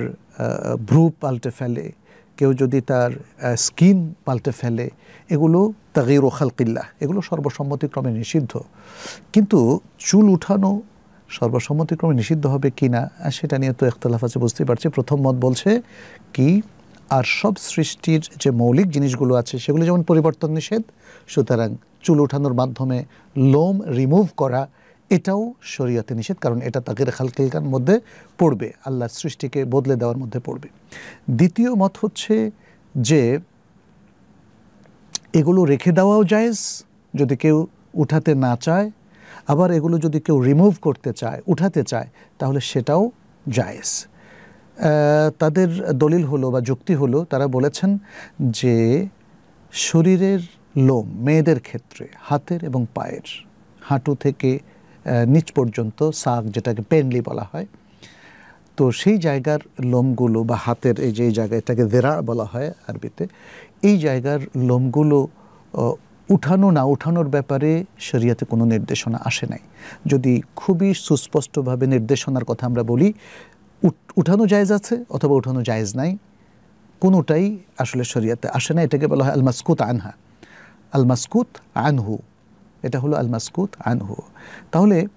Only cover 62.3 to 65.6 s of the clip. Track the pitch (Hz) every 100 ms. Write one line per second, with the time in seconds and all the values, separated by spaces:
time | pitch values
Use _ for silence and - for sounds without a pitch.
62.3 | 117 101 117 147 - - - 113 - 185
63.3 | - - - - _ 202 202 151 131 131
64.3 | 143 135 127 127 123 127 147 151 143 135
65.3 | - - -